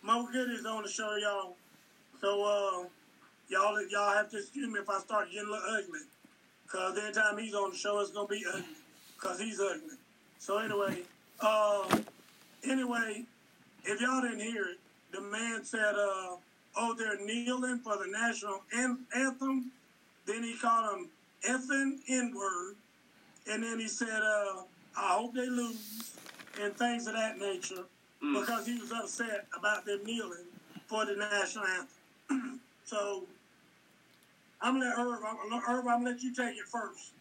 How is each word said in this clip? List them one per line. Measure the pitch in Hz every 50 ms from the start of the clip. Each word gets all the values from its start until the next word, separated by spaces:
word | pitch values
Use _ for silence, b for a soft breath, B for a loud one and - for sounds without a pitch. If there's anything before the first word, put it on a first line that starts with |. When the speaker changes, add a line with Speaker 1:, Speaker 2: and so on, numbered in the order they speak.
Speaker 1:
Mo | - 202 226 240 240 240
Goody's | 233 262 254 240 233 220 220
on | 220 220 220 208
the | 196
show, | - - 220 214 208
y'all. | 208 208 208 202 196 190 180 180 - - - - - - - - - - - - -
So, | - 202 202 202 202
uh, | 208 208 202 202 196 185 180 180 180 - - - - - - - - - _ _ -
y'all, | 180 190 196 208 208 208 202 185
y'all | 202 208 202 202 202
have | 208 208 208
to | - 208
excuse | 202 - - 277 269 226
me | 220 202
if | 196 -
I | 202 190
start | 185 - 220 208 196 170
getting | 170 208 208 208
a |
little | 214 214 196 202
ugly. | 220 214 - - 160 151 - - - - _ - - _ _ - _ _ _ -
'Cause | - 190 185 185 180 196
anytime | 208 214 202 214 214 208 208 208
he's | 226 220 202
on | 202 196 190
the | 180 -
show, | - 202 208 208
it's | 202 196
gonna | - 208 202 202
be | 202 214 -
ugly. | 175 185 190 175 160 156 - - - - - - - - -
'Cause | - 190 180 180
he's | 208 226 208 190
ugly. | 196 196 175 - - - - - - _ - - - - - -
So | - - 196 208
anyway, | 226 220 208 202 202 196 - 180 180 - - - - - - -
uh, | - 214 220 214 214 208 208 202 196 185 - 214 214 - - - - - - - - - - - -
anyway, | 262 262 262 254 247 240 233 226 220 208 226 247 - - _ _ - - - - - - - -
if | - 202 -
y'all | 240 254 262 262
didn't | 254 240 220 208
hear | 208 226 233 220 196
it, | 180 180 - - - - - _ _
the | - 190
man | 196 202 202 214 220 233 226 220 202
said, | - - 226 214 208 208
uh, | 208 208 202 196 190 190 185 180 180 - - _ _ _ _ _
"Oh, | - 233 233 240
they're | 233 226 214 208 196
kneeling | 202 208 220 240 240 240 254 254 254 254 247 240
for | - 220 208 202
the | 196 185
national | 196 214 226 233 226 - - 208 196 190 - - -
an-, | 233 254 262 247 254 - - -
anthem." | 247 262 269 254 262 269 269 269 262 247 254 - - - - - _ - - _ _ -
Then | - 208 226 233
he | 233 226 -
called | 240 233 - 220 226 214
them | 196 185 175 160 - - - _ _ _ -
effing | 233 247 262 262 262 285 269 277 269 269 - - -
N-word. | 262 254 247 233 - 196 196 196 185 180 180 190 202 - - - _ - - - - - - - - - -
And | - 214 220
then | 226 226 226 226
he | 226 220
said, | - - 247 226 220 220 214
uh, | 214 214 208 202 196 190 185 180 - - - - - -
"I | - 208 196 180
hope | 202 233 240 240
they | 254 247 254
lose," | 247 240 240 233 226 220 214 208 214 220 233 - - - - - - - - - - -
and | 202 208 202 -
things | 240 240 240 233 233 220
of | 214
that | 220 220 220 202 185
nature, | 196 202 190 180 175 - 190 185 180 - - _ _ _ _ -
Speaker 2:
Mm. | - 147 143 135
Speaker 1:
because | 247 240 240 220 -
he | 233 240 240
was | 247 240
upset | 233 233 214 - - - 240 226 214 202 - - -
about | - - 208 214 208 -
them | 214 202 196 202
kneeling | 214 233 233 214 185 175 170 175 175 - - - - - - - -
for | 220 214 214
the | 202 202
national | 196 208 208 208 202 196 - - 220 202
anthem. | 185 185 190 262 - - - - - - - - _ 277 262 240 262 - - -
<clears throat> | - _ _ -
So, | - - 208 202 202 202 190 180 - - - _ - - _ - - - - _ - - - _ _ - - - _ - _ _ - _ _
I'm | - 233 262 269
gonna | 254 247
let | 233 233
Irv, | 240 247 240 - 214
I'm, | 214 226 233 220 208 226
Irv, | 247 247 240 247 254 247 247
I'm | 240 240 240
gonna | 247
let | 247 240
you | 254 262 240
take | 254 247 240 - 220
it | 196 -
first. | - 240 - - - - - - - -